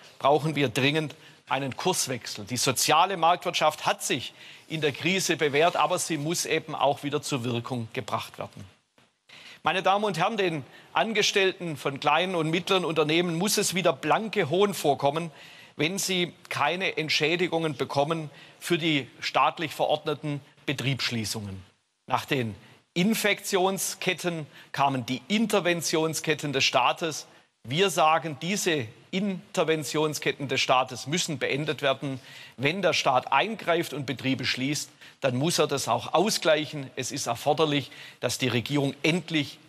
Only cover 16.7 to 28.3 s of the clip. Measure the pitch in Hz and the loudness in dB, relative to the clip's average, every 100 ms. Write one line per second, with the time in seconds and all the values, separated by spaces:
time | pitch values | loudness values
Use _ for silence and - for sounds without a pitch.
16.7 | 180 185 - 151 - 151 175 180 165 160 | 0 -2 -2 -2 0 2 2 0 0 -2
17.7 | 143 135 139 143 165 151 - - - - | -2 -2 0 0 -2 -6 -14 -20 -14 -2
18.7 | 170 165 147 120 - - 139 143 160 156 | 0 2 0 -2 -8 -2 2 2 0 -6
19.7 | - 151 151 160 147 151 143 - _ - | -2 0 0 -2 -4 -4 -6 -8 _ -6
20.7 | 139 123 131 - 117 104 113 101 95 - | -2 -2 -2 -2 -4 -4 -6 -8 -12 -16
21.7 | _ _ _ - 127 - 143 113 95 - | _ _ _ -4 -4 0 -2 -2 -8 -16
22.7 | - _ - 196 220 208 196 - 190 185 | -20 _ 0 2 2 0 0 0 0 2
23.7 | 196 - - - 175 175 165 147 - - | 0 -6 -4 -4 -2 -4 -6 -8 -16 -8
24.7 | - 139 135 117 127 - 208 220 202 170 | 0 2 2 -4 -6 -2 0 2 2 2
25.7 | 170 - 165 160 156 - 151 147 135 - | 0 0 0 0 -2 -2 -2 -2 0 2
26.7 | 131 131 147 170 143 - - _ _ 113 | 4 2 0 -4 -6 -12 -20 _ _ -4
27.7 | 147 196 165 156 160 160 | 2 2 4 4 4 0